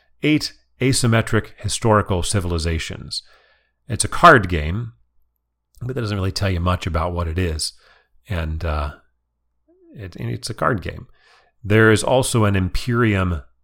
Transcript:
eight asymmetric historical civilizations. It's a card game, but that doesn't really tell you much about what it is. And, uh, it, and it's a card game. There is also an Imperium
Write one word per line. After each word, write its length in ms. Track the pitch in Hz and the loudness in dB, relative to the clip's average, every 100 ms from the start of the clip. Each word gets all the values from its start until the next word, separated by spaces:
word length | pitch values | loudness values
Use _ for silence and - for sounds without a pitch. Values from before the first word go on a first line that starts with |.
| _ _ | _ _
eight 300 | 151 151 - - _ - | 0 0 -2 -12 _ -4
asymmetric 720 | 127 127 123 113 110 110 - - | 0 2 2 2 2 -2 -4 -8
historical 680 | 104 - 117 104 - 92 | -8 -2 2 2 2 -2
civilizations. 960 | - 101 87 85 82 80 - - - - - _ _ _ _ _ - | -2 -2 -2 -2 -2 -4 -6 -12 -12 -14 -14 _ _ _ _ _ -8
It's 160 | 110 - | -6 -4
a 20 | |
card 400 | - 170 135 90 | 6 8 8 4
game, 460 | 82 76 101 117 - _ _ _ _ _ _ _ _ | -2 -4 -6 -8 -14 _ _ _ _ _ _ _ _
but 140 | 120 127 | -8 -4
that 60 | |
doesn't 160 | 107 101 | -4 -2
really 140 | 92 | -2
tell 180 | - 104 | -2 -2
you 120 | 90 | 0
much 260 | 87 90 92 | 0 -2 -2
about 240 | 82 85 | -2 -2
what 160 | 87 82 | -4 -4
it 100 | 82 | -2
is. 360 | 87 78 - - _ _ _ _ - | -2 -4 -6 -10 _ _ _ _ -8
And, 340 | 87 80 78 | -6 -4 -4
uh, 300 | 82 76 73 - _ _ _ _ _ _ _ 370 339 | -4 -4 -6 -10 _ _ _ _ _ _ _ _ -20
it, 220 | 202 95 - | -18 -16 -10
and 140 | 117 | -8
it's 200 | 117 - | -8 -10
a 40 | |
card 280 | - 78 107 | -4 -2 -2
game. 260 | 82 60 - _ _ _ _ _ | -6 -12 -16 _ _ _ _ _
There 300 | 95 110 110 | 2 6 8
is 140 | 107 - | 6 4
also 400 | 127 127 117 104 | 0 2 2 2
an 100 | 98 | 2
Imperium 840 | 92 - - 120 113 98 92 82 - _ | 0 -2 -2 0 2 2 0 -4 -8 _